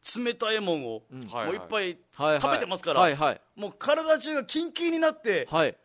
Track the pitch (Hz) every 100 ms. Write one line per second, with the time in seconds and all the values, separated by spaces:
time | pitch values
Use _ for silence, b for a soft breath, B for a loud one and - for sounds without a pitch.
0 | - 220 240 233 220 220 202 160 123 110
1 | _ 131 117 120 107 190 180 214 190 170
2 | _ - 147 151 269 - 196 185 - 156
3 | 175 143 151 107 _ - 208 - - 302
4 | 320 311 302 302 247 302 339 - 339 330
5 | 320 311 233 185 123 160 147 -